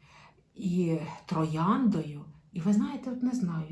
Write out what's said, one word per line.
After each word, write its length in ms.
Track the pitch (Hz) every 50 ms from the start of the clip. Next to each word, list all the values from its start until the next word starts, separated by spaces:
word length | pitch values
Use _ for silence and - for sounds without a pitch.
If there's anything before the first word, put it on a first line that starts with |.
| - - - - - - _ _ _ _ _
і 420 | - 202 180 175 185 175 165 160 156 - - - - -
трояндою. 1000 | - 170 156 160 156 156 160 170 190 240 277 262 202 - 160 156 151 147 147 151 - - - - _ -
І 80 | 180
ви 120 | 160 208 208
знаєте, 380 | 214 277 285 - - - 262
от 120 | 247 - 247
не 80 | 247
знаю, 360 | - 196 190 170 165 160 156 156